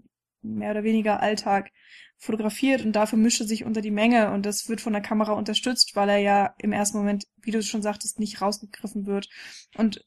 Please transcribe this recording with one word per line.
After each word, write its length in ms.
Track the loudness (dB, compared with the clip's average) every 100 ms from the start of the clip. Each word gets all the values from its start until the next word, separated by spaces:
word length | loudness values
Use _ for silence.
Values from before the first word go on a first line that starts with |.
| -20 _ _ _
mehr 300 | -8 -6 -4
oder 100 | -2
weniger 360 | 2 2 2 2
Alltag 500 | 2 0 0 0 -2 _ _ -20 -20 _
fotografiert 600 | -4 -2 -2 0 2 2
und 80 | 2
dafür 260 | 2 2 4
mischt 220 | 4 2
er 60 | -2
sich 180 | -4
unter 160 | -2 -4
die 100 | -2
Menge 400 | 2 4 4 4
und 120 | 0
das 240 | -2 -4 -4
wird 140 | -6
von 100 | -2
der 80 | -4
Kamera 320 | 0 0 0
unterstützt, 640 | -2 -2 -2 0 0 0 2
weil 140 | 4
er 80 | 4
ja 360 | 4 4 2 -2
im 140 | -2
ersten 260 | 0 0 -2
Moment, 260 | -2 -2 -6 _
wie 100 | -4
du 120 | -2
schon 180 | -2 -2
sagtest, 380 | -4 -4 -6 -6
nicht 220 | -6 -2
rausgegriffen 640 | -2 -2 -8 -12 -8 -6 -4
wird. 240 | -4 -6 -14 -18 -20 -12 -2
Und 260 | 0 -2